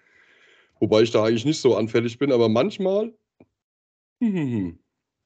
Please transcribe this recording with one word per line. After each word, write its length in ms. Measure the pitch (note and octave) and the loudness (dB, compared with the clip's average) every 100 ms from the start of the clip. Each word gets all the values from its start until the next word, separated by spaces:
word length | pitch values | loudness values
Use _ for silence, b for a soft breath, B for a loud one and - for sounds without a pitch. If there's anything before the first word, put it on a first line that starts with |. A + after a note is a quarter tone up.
| b b b b b b b _ | b b b b b b b _
Wobei 220 | G#2+ A2 | 0 2
ich 80 | A2+ | 4
da 100 | A2+ | 2
eigentlich 200 | A2 A#2 | 0 0
nicht 160 | C3 D#3+ | -2 0
so 160 | B2+ G2+ | 2 2
anfällig 420 | A2+ A#2+ A#2 A#2 | 0 -2 -2 -4
bin, 140 | C#3+ | 0
aber 160 | A#2+ A2+ | 2 2
manchmal, 640 | A2 G3 G#3 F#3+ G3 A3+ - _ _ _ _ _ _ _ _ _ _ | 2 -2 -2 -2 -2 -4 -10 _ _ _ _ _ _ _ _ _ _
hm, 120 | A#3 | -4
hm, 180 | F#3 C#3 | -2 -2
hm, 260 | A2+ F#2 E2 _ _ _ _ | -2 -4 -8 _ _ _ _